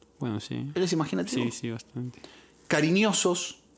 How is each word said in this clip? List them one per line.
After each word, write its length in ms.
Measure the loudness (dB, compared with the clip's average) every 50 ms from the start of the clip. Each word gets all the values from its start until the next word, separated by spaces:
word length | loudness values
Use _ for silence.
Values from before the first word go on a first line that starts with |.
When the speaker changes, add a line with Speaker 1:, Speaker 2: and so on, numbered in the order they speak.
| -20 _ _ -6
Speaker 1:
Bueno, 220 | -4 -4 -4 -4
sí. 300 | -4 -6 -6 -6 -6 -4 -2
Speaker 2:
¿Eres 180 | 0 0 2
imaginativo? 520 | 2 0 0 0 -2 -2 -2 -2 0 0 0
Speaker 1:
Sí, 60 | -2
sí, 180 | -2 -4 -6 -6
bastante. 480 | -6 -8 -10 -12 -10 -8 -8 -10 -10 -14 -20 -20 -20 -20 -20 -20 -20 -12 -4 0
Speaker 2:
Cariñosos. 880 | 2 4 4 4 4 4 4 4 4 4 4 2 2 0 -2 -6 -10 -14 _ _ _